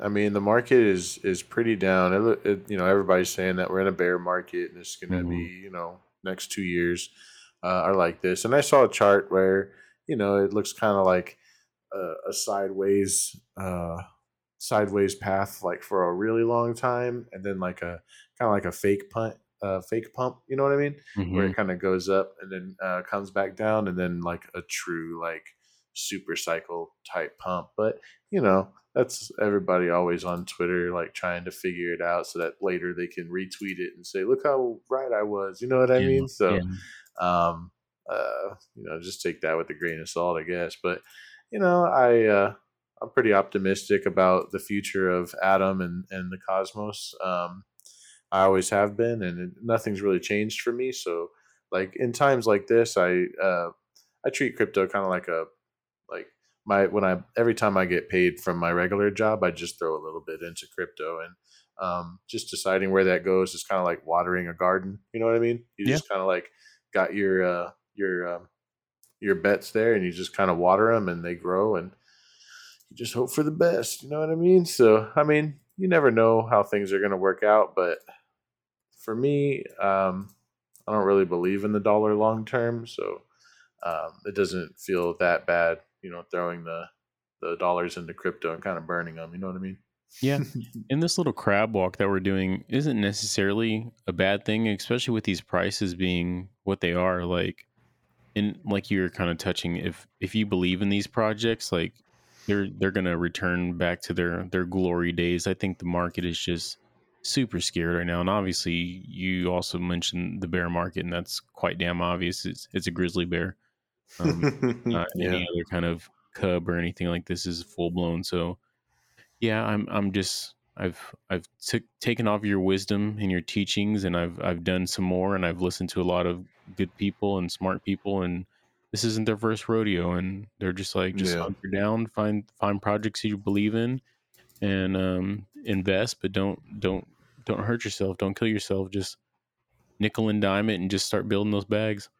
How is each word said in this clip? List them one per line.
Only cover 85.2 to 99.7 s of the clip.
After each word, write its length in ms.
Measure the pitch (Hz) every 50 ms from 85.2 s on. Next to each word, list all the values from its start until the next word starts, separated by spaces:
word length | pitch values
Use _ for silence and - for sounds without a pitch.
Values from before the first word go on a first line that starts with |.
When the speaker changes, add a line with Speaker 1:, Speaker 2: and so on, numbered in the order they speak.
| 92 87 87 80 -
Speaker 1:
bad, 340 | - 85 85 85 82 82 82 - _ _ _ -
you 80 | 95
know, 140 | 87 87 85 -
throwing 340 | - 87 87 87 87 87 82
the, 220 | 82 82 82 85 - _ _ _ _ _ _ _ _ _ - -
the 140 | 82 85 85
dollars 380 | 92 87 90 87 87 87 - 90
into 160 | 87 80 82
crypto 400 | - - 92 85 - - 82 80
and 80 | 82 95
kinda 160 | 101 90 85 80
burning 360 | 80 87 87 85 85 80 82
'em, 140 | 82 80 85
you 60 | 90
know 80 | 95 95
what 80 | 92
I 40 | 92
mean? 180 | 95 95 95 - _ _ _ _ _ _ - -
Speaker 2:
Yeah. 200 | - 131 143 139 139
Speaker 1:
<laughs> 420 | - - 127 117 - - 117 - -
Speaker 2:
And 120 | 135 147 165
this 140 | 175 - -
little 140 | 180 147 107
crab 420 | - - - 101 101 110 110 110
walk 220 | 101 90 92 92
that 120 | - 104 98
we're 120 | 98 95
doing 440 | 92 98 98 95 95 95 92 95 - -
isn't 320 | - 131 147 151 127 107
necessarily 920 | 101 98 101 - 98 98 - - 98 98 101 110 113 113 107 110 110 117 - _ -
a 60 | - 90
bad 320 | 82 95 95 101 101 -
thing, 240 | - 107 110 113 110
especially 460 | 104 95 - - 120 120 - - 117
with 100 | 110 -
these 160 | - 95 80
prices 540 | - - - 90 92 98 101 - 107 92 87
being 560 | 85 92 90 90 87 87 87 90 90 92 95 _ _ -
what 160 | 98 98 -
they 120 | - 87 85
are. 320 | 90 90 92 92 90 87
Like, 420 | 87 90 87 92 95 92 - - _ _ _ _ _ _ _ _ _ _ _ _ _ -
and 240 | 107 104 104 - - -
like 260 | 107 101 98 98 -
you're 200 | 104 95 92 87
kinda 240 | - - 95 87 85
touching, 400 | 80 - 92 87 - - 87